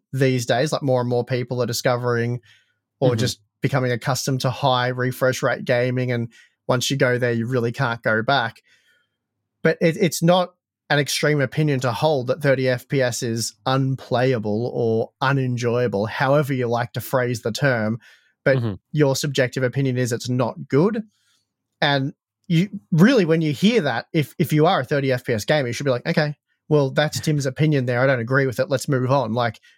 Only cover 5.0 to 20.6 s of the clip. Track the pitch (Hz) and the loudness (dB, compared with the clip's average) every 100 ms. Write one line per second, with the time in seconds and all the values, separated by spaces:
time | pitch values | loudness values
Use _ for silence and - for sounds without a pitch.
5 | 127 123 131 123 131 120 - 123 127 127 | -4 0 0 0 -2 -2 0 0 0 -2
6 | 127 120 117 - _ _ - 127 - 135 | -2 -2 -4 -10 _ _ -4 -2 0 0
7 | 131 123 123 117 113 127 117 113 131 117 | 2 2 0 -2 -2 -2 -2 -2 -4 -2
8 | 123 110 113 139 117 - _ _ _ _ | -2 0 2 0 0 -8 _ _ _ _
9 | _ _ _ _ _ _ 160 165 170 160 | _ _ _ _ _ _ 0 2 0 2
10 | 180 - 170 180 175 - _ _ _ 147 | 0 2 2 2 0 -6 _ _ _ 0
11 | 139 - 151 151 131 - 151 135 127 110 | 0 0 0 2 0 0 0 0 -2 0
12 | 156 143 123 143 143 131 131 123 - 139 | 0 0 -2 0 2 2 2 -2 -2 0
13 | 123 120 123 117 110 - - 135 135 131 | 0 -2 -4 -4 -6 -6 -2 0 0 -4
14 | - 123 131 123 107 104 120 135 117 113 | -2 0 2 0 -2 -4 -4 -2 -2 0
15 | - _ 135 139 131 123 120 120 123 101 | -4 _ -2 0 -2 -2 -2 0 0 -2
16 | 104 - 135 143 139 131 120 117 120 127 | -4 -2 2 2 2 -2 -2 -2 -4 -6
17 | - 131 123 117 120 107 143 120 107 117 | -4 -2 -2 -2 -6 -2 0 0 -2 -4
18 | - _ _ _ - 131 117 95 _ 151 | -10 _ _ _ 0 0 0 -6 _ 0
19 | 139 135 156 139 123 - 127 135 135 123 | 2 2 -2 -2 -2 0 -2 0 0 0
20 | 123 117 - 127 120 - | -2 -4 -4 -2 -2 -4